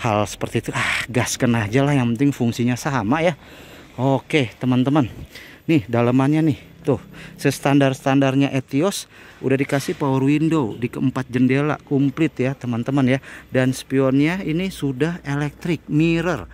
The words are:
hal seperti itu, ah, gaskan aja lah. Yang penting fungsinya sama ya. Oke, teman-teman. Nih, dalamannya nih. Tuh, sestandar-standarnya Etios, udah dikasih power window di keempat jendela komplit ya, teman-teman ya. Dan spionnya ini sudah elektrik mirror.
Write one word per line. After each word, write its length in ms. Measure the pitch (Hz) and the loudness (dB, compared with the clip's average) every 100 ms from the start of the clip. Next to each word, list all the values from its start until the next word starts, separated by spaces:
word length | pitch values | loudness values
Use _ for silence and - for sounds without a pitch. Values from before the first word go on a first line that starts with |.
hal 240 | 120 104 104 | 0 0 0
seperti 400 | - - 113 - | -6 -6 -4 -4
itu, 20 | - | -4
ah, 320 | - - - | -4 -4 -2
gaskan 480 | 120 104 - 120 117 | -2 -2 -2 0 0
aja 320 | 101 131 139 | 0 0 2
lah. 80 | 143 | 2
Yang 240 | 120 117 | 0 0
penting 120 | 143 - | 0 0
fungsinya 400 | 117 117 120 123 | -2 0 -2 -2
sama 480 | 151 131 101 160 | -2 -2 0 0
ya. 160 | 170 139 - - - - - - | 0 -2 -16 -20 -20 -20 -18 -2
Oke, 560 | 135 131 - 156 117 - | 0 0 0 0 0 -4
teman-teman. 480 | 127 127 131 151 101 - - - - - | 0 2 2 2 0 -6 -18 -18 -20 -12
Nih, 240 | - 156 110 | 0 0 2
dalamannya 640 | 117 120 131 135 156 160 | 0 4 4 2 2 2
nih. 80 | - - - | -2 -8 -8
Tuh, 160 | 151 117 - - - - | -2 -2 -4 -20 -20 -4
sestandar-standarnya 1120 | 143 - 143 143 135 131 135 139 135 135 139 | -2 0 2 4 4 2 0 2 2 2 0
Etios, 560 | 131 - 135 190 - - - - - | -2 -2 -2 -2 -4 -12 -20 -20 -8
udah 160 | 127 131 | -2 0
dikasih 400 | 139 139 - 165 | 0 -2 -4 -4
power 240 | 143 135 | 0 2
window 560 | 135 151 160 160 107 110 | 2 2 2 0 -2 -4
di 160 | 123 | -6
keempat 400 | 143 131 131 131 | -2 -2 -2 -4
jendela 480 | 123 127 139 147 - - | 2 2 2 0 -4 -2
komplit 480 | 139 139 151 160 - | 0 0 0 -2 0
ya, 160 | 127 | -2
teman-teman 640 | 139 123 117 120 143 127 139 | -2 -4 -4 -2 0 2 0
ya. 40 | - - - | -4 -20 -4
Dan 240 | 131 127 | 0 0
spionnya 720 | 131 - 135 135 135 156 190 | -2 -2 0 2 4 2 0
ini 240 | 190 165 190 | -2 -2 -4
sudah 560 | - 139 127 160 175 | -4 -6 -2 -4 -4
elektrik 640 | 139 143 147 - 175 160 - | -4 -4 -4 -6 -4 -4 0
mirror. 640 | 151 165 165 175 127 85 | 2 2 2 0 -4 -8